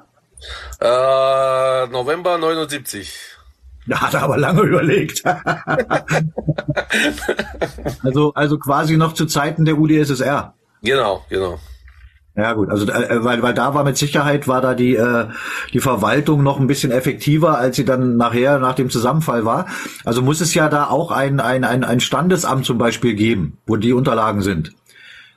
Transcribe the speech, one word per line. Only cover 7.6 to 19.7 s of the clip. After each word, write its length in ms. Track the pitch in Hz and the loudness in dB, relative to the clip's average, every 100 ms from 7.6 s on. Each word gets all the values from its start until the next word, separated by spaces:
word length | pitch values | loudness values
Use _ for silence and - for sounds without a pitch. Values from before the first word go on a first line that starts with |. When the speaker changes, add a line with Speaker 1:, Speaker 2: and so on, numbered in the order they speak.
| 165 - 147 131 | -8 -6 -10 -4
Speaker 2:
Also, 300 | 131 139 151 | -2 2 0
also 240 | 143 147 147 | 0 0 0
quasi 400 | 139 143 160 160 | 0 0 2 2
noch 160 | 160 | 2
zu 120 | 160 160 | 0 -2
Zeiten 400 | 147 151 160 156 | 0 -2 2 2
der 120 | 151 | 4
U 100 | 156 | 4
d 120 | 156 | 4
S 100 | 143 | 2
S 120 | 127 | 0
R. 320 | 127 135 - _ _ _ | 0 -2 -4 _ _ _
Speaker 1:
Genau, 420 | 110 135 107 92 - | -2 0 0 -2 -4
genau. 300 | 95 92 80 - - - - - _ _ 104 | -4 -4 -6 -14 -20 -20 -20 -20 _ _ -4
Speaker 2:
Ja 180 | 110 | -2
gut, 160 | 110 92 | 0 0
also, 220 | 101 104 | 0 0
äh, 320 | 117 120 120 | 0 0 0
weil, 180 | 120 117 | 0 0
weil 120 | 120 | 0
da 200 | 117 127 | 0 0
war 100 | 147 | 0
mit 140 | 143 135 | 0 0
Sicherheit, 500 | 143 160 143 143 131 | 0 0 0 0 0
war 120 | 127 | 0
da 140 | 131 | 2
die, 220 | 123 123 113 | 2 2 4
äh, 320 | 120 120 110 - - - - | 2 0 -2 -8 -10 -10 -4
die 80 | 123 | -2
Verwaltung 640 | 135 113 107 135 156 143 | 0 0 2 2 2 2
noch 160 | 139 139 | 2 2
ein 80 | 131 | 0
bisschen 240 | 139 131 | 0 0
effektiver, 680 | 131 135 - 147 156 160 135 | 0 0 -2 0 2 4 2
als 180 | 131 131 | 0 0
sie 100 | 123 | 0
dann 320 | 127 127 117 | 2 2 2
nachher 420 | 117 120 135 143 | 2 2 2 2
nach 160 | 127 127 | 2 0
dem 140 | 123 | -2
Zusammenfall 560 | 123 117 156 156 117 110 | 0 0 0 0 0 0
war. 220 | 135 190 | -2 -4